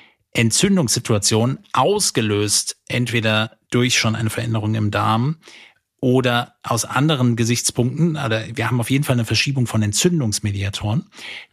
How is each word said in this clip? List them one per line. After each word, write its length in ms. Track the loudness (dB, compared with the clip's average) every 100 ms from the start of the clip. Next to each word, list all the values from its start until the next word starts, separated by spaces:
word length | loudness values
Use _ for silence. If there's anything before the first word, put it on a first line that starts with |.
| -20 _ _
Entzündungssituationen 1300 | 0 0 2 2 2 2 -2 0 0 2 2 2 -2 -4
ausgelöst 1040 | 0 2 2 0 0 0 0 0 -2 -4 -10 _
entweder 720 | -4 -2 0 0 0 -2 -8 _
durch 260 | 0 2 2
schon 180 | 0 0
eine 140 | -2
Veränderung 460 | -4 -4 -2 -2 0
im 160 | 0
Darm 460 | 0 0 2 0 -4 -10 -20 -20 _ _ _
oder 540 | 2 2 2 0 -2 _
aus 240 | -4 -4 0
anderen 500 | 2 2 4 2 2
Gesichtspunkten, 800 | 2 0 0 0 -2 2 0 0
oder 280 | -2 -4 -4
wir 140 | -4 -2
haben 120 | -2
auf 120 | 0
jeden 120 | 0
Fall 120 | 2 0
eine 100 | 0
Verschiebung 400 | 0 0 -2 -2
von 160 | 0
Entzündungsmediatoren, 1200 | 0 0 2 2 0 -2 -4 -4 -4 -4 -2 -2 -4 -12 -16 -16 -12